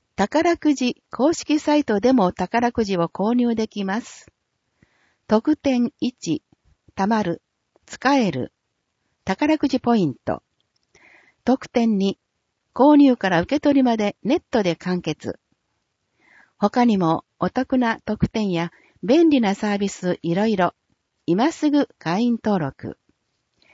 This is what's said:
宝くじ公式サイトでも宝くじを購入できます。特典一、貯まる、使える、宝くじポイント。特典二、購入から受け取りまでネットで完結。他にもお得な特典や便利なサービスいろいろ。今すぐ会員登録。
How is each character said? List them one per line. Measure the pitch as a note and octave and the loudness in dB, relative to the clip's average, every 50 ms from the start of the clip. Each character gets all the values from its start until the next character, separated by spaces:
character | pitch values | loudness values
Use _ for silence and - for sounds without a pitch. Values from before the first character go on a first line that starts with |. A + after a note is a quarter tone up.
| _ _ _ | _ _ _
宝 | - F#3+ G#3+ - D4 E4 F4 E4+ | -4 -4 0 0 0 0 0 0
く | - - D4+ C#4+ | 0 0 0 0
じ | - B3+ B3 - - _ _ - | 0 -2 -4 -4 -6 _ _ -6
公 | - A#3+ D4+ E4+ | 0 0 0 0
式 | - - - D4 D#4 | -2 -2 -2 -2 -2
サ | - - D4 | 0 0 0
イ | D4+ C#4+ | 0 2
ト | - A3 G3+ | 0 -2 2
で | G3 A#3+ C4+ | 2 4 4
も | B3 F#3+ F3+ - | 4 2 0 0
宝 | - F#3 F3+ - A#3 B3 A#3+ A#3+ | -4 -8 -4 -2 -2 -2 0 -2
く | - A3+ | -2 -4
じ | F#3+ G3 | -2 0
を | F3 E3+ D#3+ | -2 -2 -2
購 | - - F#3 G#3+ A#3+ | -2 -4 -2 -2 0
入 | B3 A#3+ A#3+ A#3 | 0 0 0 -2
で | A3 A3 G#3+ | -2 -4 -6
き | _ G#3 G3 | _ -8 -6
ま | F#3+ F#3+ A3+ | -6 -6 -6
す。 | B3 - - - - - _ _ _ _ _ _ _ _ _ _ _ _ _ _ _ _ _ _ _ _ | -8 -10 -20 -20 -20 -20 _ _ _ _ _ _ _ _ _ _ _ _ _ _ _ _ _ _ _ _
特 | G#3+ A3 - - D#4 | 0 0 2 0 -2
典 | - _ C#4 C4 B3 A#3+ - - _ | 0 _ -2 0 0 -2 -2 -4 _
一、 | - A#3+ - _ - E3+ D#3 - - _ _ _ _ _ _ _ _ _ _ | -6 -6 -6 _ -6 -6 -6 -6 -6 _ _ _ _ _ _ _ _ _ _
貯 | - G3 | -4 -2
ま | G3+ A3+ A3 G#3 | 0 0 0 -2
る、 | F3 E3+ - _ _ _ _ _ _ _ _ _ | -4 -6 -8 _ _ _ _ _ _ _ _ _
使 | _ - - - B3 C#4+ | _ -20 -4 -2 0 2
え | C#4 A#3 F#3+ D3+ | 2 0 0 -2
る、 | B2+ A#2+ - _ _ _ _ _ _ _ _ _ _ _ _ _ _ _ | -4 -8 -8 _ _ _ _ _ _ _ _ _ _ _ _ _ _ _
宝 | - F#3+ - D4 D4+ D#4 D4+ | -6 -4 -2 0 0 0 0
く | - C#4 | 0 -2
じ | - B3 | -2 -2
ポ | - A#3 A#3+ | 0 0 0
イ | A3+ F#3 | 2 0
ン | D3 A#2+ - _ | 0 -2 -6 _
ト。 | - F2 - _ _ _ _ _ _ _ _ _ _ _ - _ _ _ _ _ _ _ _ _ | -8 -8 -8 _ _ _ _ _ _ _ _ _ _ _ -20 _ _ _ _ _ _ _ _ _
特 | - B3+ - - - | -2 -2 -2 -2 -6
典 | _ B3 A#3 A3+ G#3+ G3 | _ -2 0 0 0 0
二、 | F#3+ G3 F#3+ - _ _ _ _ _ _ _ _ _ _ _ | 0 -2 -4 -6 _ _ _ _ _ _ _ _ _ _ _
購 | - C4 D4 D4+ | 2 4 6 8
入 | - C#4+ C#4 B3 | 8 6 6 4
か | - - F#3+ | 2 0 0
ら | F#3 D#3+ F3 | 0 0 0
受 | - C4+ | 0 -4
け | D4 | 0
取 | - C#4+ C#4+ | 0 2 2
り | C#4 C4 | 4 2
ま | B3 A#3 | 2 0
で | G#3+ G#3 G#3 - _ _ | 0 -2 -4 -6 _ _
ネ | G#3 C#4 | -2 -2
ッ | F4+ - _ | -2 -2 _
ト | - A#3 G3+ | -2 -2 0
で | F3+ E3 | 0 -2
完 | - - F3+ F3+ F3+ - | -4 -4 -4 -4 -4 -4
結。 | E3 D3+ - - A2+ - - _ _ _ _ _ _ _ _ _ _ _ _ _ _ _ _ _ _ _ - _ _ _ _ | -6 -8 -6 -8 -12 -12 -12 _ _ _ _ _ _ _ _ _ _ _ _ _ _ _ _ _ _ _ -20 _ _ _ _
他 | - G#3 - B3+ A#3+ | -2 0 2 2 2
に | A#3+ G#3+ G3 | 2 2 2
も | F3+ D#3+ D#3+ - - _ _ _ | 2 0 0 -2 -4 _ _ _
お | - F3+ | -6 -4
得 | - - C4 - - B3+ | -2 -4 -4 -2 -2 -2
な | B3 A#3 A3 - | 0 -2 -4 -6
特 | _ - G#3+ A3+ - - | _ -8 -4 -2 -2 -2
典 | - A3+ G#3+ G3 | -2 -4 -4 -2
や | F3+ E3 E3+ E3+ - _ _ _ _ _ - | -2 -2 -4 -6 -8 _ _ _ _ _ -2
便 | F3+ B3+ E4 E4+ E4 | 2 4 4 6 4
利 | C#4+ C4 | 4 4
な | A#3 G3 G3 | 2 0 -2
サ | - - G#3 G3+ | -2 -2 -4 -2
ー | G3 | -2
ビ | G3+ G3 | -4 -4
ス | - - - F3+ F3 - - | -6 -6 -4 -4 -4 -4 -4
い | E3 E3+ | -4 -2
ろ | F#3 G#3 | 0 0
い | A3+ A3 | 0 0
ろ。 | F#3 F3+ E3+ - _ _ _ _ _ _ _ _ _ _ | 0 0 -2 -2 _ _ _ _ _ _ _ _ _ _
今 | - E3+ F#3+ A#3+ D#4+ D#4+ | -2 0 0 0 -2 -2
す | - - D4+ | -2 -2 0
ぐ | C#4 D4 C4+ - _ _ | 2 2 0 -2 _ _
会 | - D#3+ E3+ G3 A#3+ | -6 -4 -2 -2 0
員 | A#3+ A#3 G#3+ _ | -2 -2 -2 _
登 | A3 G#3 F#3 D#3 | -2 -2 -2 -2
録。 | C3+ - _ - G#2+ - _ _ _ _ _ _ _ _ _ _ _ _ _ _ _ | -4 -8 _ -14 -14 -14 _ _ _ _ _ _ _ _ _ _ _ _ _ _ _